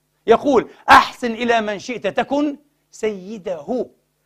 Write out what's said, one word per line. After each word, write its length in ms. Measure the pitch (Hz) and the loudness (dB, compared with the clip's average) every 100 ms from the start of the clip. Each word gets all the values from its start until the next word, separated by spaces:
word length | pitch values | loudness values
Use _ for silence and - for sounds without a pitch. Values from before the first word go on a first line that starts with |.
| _ _ - | _ _ 2
يقول: 420 | 220 277 240 151 - - | 2 4 2 0 -8 6
"أحسن 420 | 262 - - 240 | 6 6 -4 -6
إلى 300 | 226 240 233 | -4 0 0
من 180 | 214 214 | 0 -8
شئت 280 | 220 233 196 | -8 -6 -4
تكن 500 | 214 226 285 294 285 _ _ _ | -4 -2 -2 -2 -4 _ _ _
سيده، 960 | - 220 202 180 220 190 165 147 247 - _ _ _ | -8 -6 -6 -12 -12 -10 -10 -6 -6 -6 _ _ _